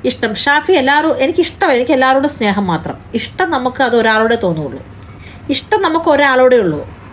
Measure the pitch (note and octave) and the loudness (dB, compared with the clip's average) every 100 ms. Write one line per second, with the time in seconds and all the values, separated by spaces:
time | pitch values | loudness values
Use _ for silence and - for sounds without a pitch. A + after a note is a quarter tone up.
0 | B3+ - A#3 G#3 C#4+ D4 D4 F#4 C4 D4 | -4 -4 -4 -2 0 2 2 2 4 2
1 | D#4 B3+ C4+ F4 E4 - F#4 A#3+ B3 C4+ | 0 0 0 0 -2 -2 0 2 2 2
2 | C4 C4+ C#4+ - G#3+ G3 F#3+ E3 - - | 2 2 0 -2 -2 0 -2 -4 -6 -12
3 | - A#3 - - F#4 C#4+ B3+ B3+ B3+ A#3 | -8 -8 -8 -4 -2 -2 -4 -2 0 2
4 | A3 G#3+ A3 A#3 F#3 D#3+ C#3+ - - - | 2 2 2 0 0 -2 -6 -10 -14 -20
5 | - - - - - C4+ - G#4+ F4+ E4 | -20 -20 -20 -16 -6 -6 -2 0 0 0
6 | E4 C#4+ C#4+ B3+ B3+ B3 F#3 D3 - - | 2 4 4 4 4 4 2 -2 -8 -16
7 | - | -12